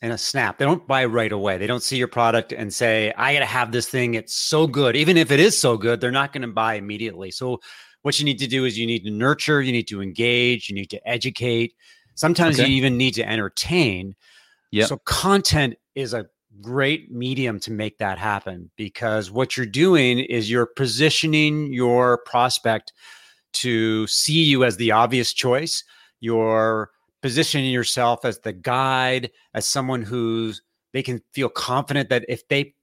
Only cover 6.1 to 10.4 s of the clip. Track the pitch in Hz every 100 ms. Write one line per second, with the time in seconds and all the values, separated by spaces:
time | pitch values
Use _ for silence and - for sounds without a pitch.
6.1 | 135 143 139 120 107 113 107 101 104 113
7.1 | 87 95 - 127 120 - - - _ 143
8.1 | 139 147 113 135 135 127 107 117 117 101
9.1 | 104 131 147 - 147 131 120 - 101 98
10.1 | 90 120 120